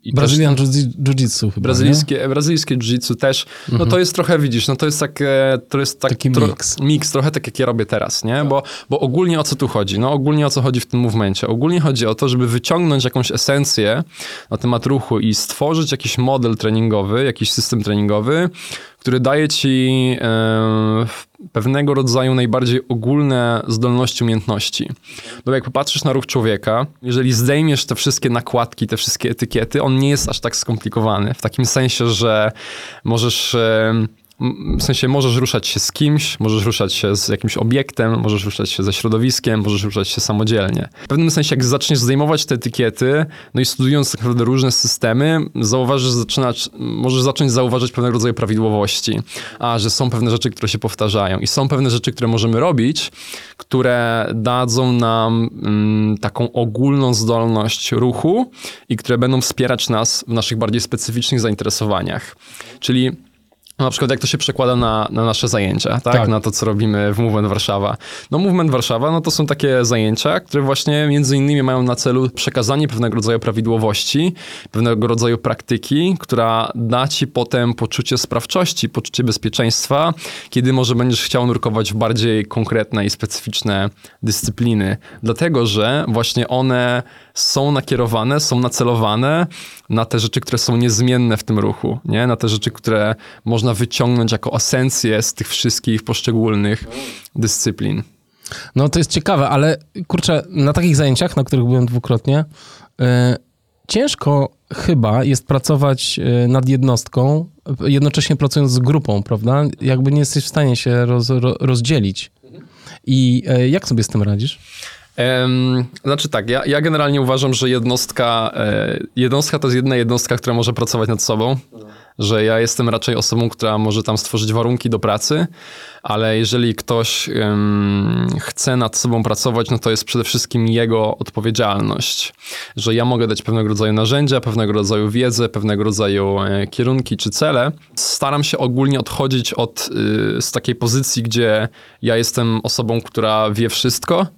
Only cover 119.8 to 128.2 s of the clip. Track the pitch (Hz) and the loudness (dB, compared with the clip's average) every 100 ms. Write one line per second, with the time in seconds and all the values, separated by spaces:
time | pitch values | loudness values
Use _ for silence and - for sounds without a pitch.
119.8 | 135 127 117 120 - 120 - 117 117 113 | 2 0 2 0 0 -2 0 0 0 -2
120.8 | 120 120 110 107 - 107 117 131 - 113 | -2 0 0 0 0 0 0 -2 -6 -20
121.8 | 104 104 - - 104 110 110 113 117 - | -20 -20 -20 -6 0 2 2 2 0 0
122.8 | 117 113 - 117 113 117 117 - 113 107 | 0 0 0 0 0 0 0 -2 -2 0
123.8 | 107 107 107 107 - 113 110 110 117 123 | 0 0 0 -2 -2 -2 0 0 0 0
124.8 | 120 110 107 107 - 151 170 - - - | -2 -2 0 -2 0 0 -2 -6 -20 -20
125.8 | - - - 107 110 110 113 123 120 107 | -20 -16 -4 -2 0 0 0 0 0 -2
126.8 | - 117 113 - - - 107 104 104 104 | -2 0 0 -4 -4 -2 0 0 2 2
127.8 | 101 101 98 - | 0 0 0 0